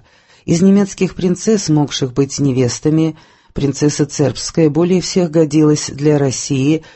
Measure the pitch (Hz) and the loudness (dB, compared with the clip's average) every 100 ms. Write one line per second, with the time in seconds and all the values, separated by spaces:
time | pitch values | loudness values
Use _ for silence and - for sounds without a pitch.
0 | _ _ _ _ - 165 196 196 196 - | _ _ _ _ -4 2 4 4 2 -2
1 | 185 - 190 180 - 220 - 151 143 - | -4 -2 -2 -2 0 0 0 0 0 -2
2 | 135 123 139 - 143 127 123 - 156 156 | -4 -2 -2 -2 -2 0 0 0 0 0
3 | 160 156 - _ _ - 139 143 147 147 | 0 -4 -16 _ _ -4 -4 0 -2 0
4 | 147 - 135 113 - - 160 143 175 185 | -4 0 -2 -2 -6 0 2 2 0 0
5 | 156 190 175 156 156 151 151 151 - 135 | 0 -2 0 2 2 4 2 2 -2 -4
6 | 147 147 139 120 - 139 135 156 - | 0 2 0 -2 -4 -2 0 -2 -4